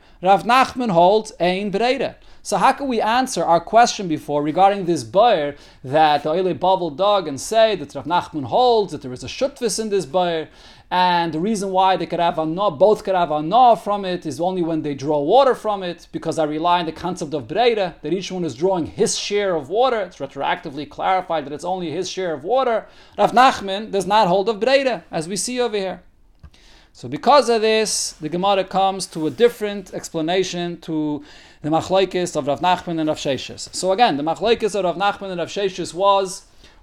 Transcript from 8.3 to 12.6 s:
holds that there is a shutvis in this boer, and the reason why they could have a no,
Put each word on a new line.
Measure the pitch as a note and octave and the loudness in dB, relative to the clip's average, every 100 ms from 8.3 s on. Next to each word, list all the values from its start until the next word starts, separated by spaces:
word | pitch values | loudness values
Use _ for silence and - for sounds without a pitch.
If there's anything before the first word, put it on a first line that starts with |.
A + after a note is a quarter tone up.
| D#3 | -6
holds | B2+ F3+ B3+ A3+ G3 | -2 2 4 4 0
that | D3+ | -6
there | C3 | -10
is | B2 | -10
a | - | -10
shutvis | - C#4 - A#3 G3+ | -4 -4 -2 -4 -4
in | A3 | -2
this | G3+ C3+ | -2 0
boer, | F3+ F3 E3 D3 - - - _ | 0 0 -2 -6 -14 -20 -20 _
and | F3+ F3+ F3 E3+ | 0 2 2 0
the | D#3 | -2
reason | F#3+ A3 G3 | -2 -2 -2
why | F#3 F#3+ F3+ | 2 2 2
they | E3+ | -2
could | F3 | 0
have | E3+ E3 | 0 0
a | D#3 | -4
no, | E3+ | -2